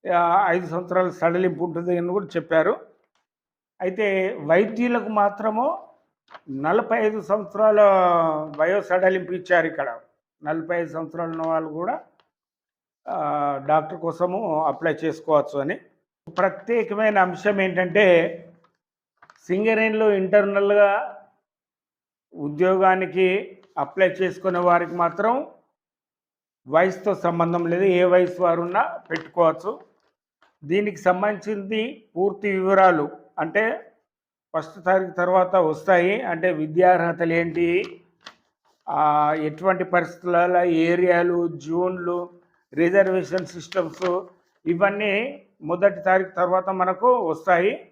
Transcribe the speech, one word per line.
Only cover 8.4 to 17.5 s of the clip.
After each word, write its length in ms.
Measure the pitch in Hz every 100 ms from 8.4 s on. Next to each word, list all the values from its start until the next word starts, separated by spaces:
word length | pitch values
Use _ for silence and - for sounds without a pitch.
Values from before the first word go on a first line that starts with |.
| 156 147
వయో 240 | 160 202
సడలింపు 500 | 190 180 185 185 175
ఇచ్చారు 360 | 180 180 180 160
ఇక్కడ. 320 | 156 135 117 _ _ _ _
నలభై 380 | 151 160 160 175
ఐదు 120 | 165
సంవత్సరాలు 380 | 160 160 170 165
ఉన్న 160 | 160 160
వాళ్ళు 220 | 160 160
కూడా, 320 | 151 185 302 - _ _ _ _ _ _ _ _ _ -
ఆ, 500 | - 151 147 143 139 139
డాక్టర్ 340 | 156 156 175
కోసము 680 | 165 160 180 185 165 156 156
అప్లై 280 | 135 165
చేసుకోవచ్చు 680 | 143 160 160 165 151 147 143
అని. 200 | 139 - _ _ _ _ - 175
ప్రత్యేకమైన 800 | 190 190 - 233 214 208 220 202
అంశం 440 | 180 165 208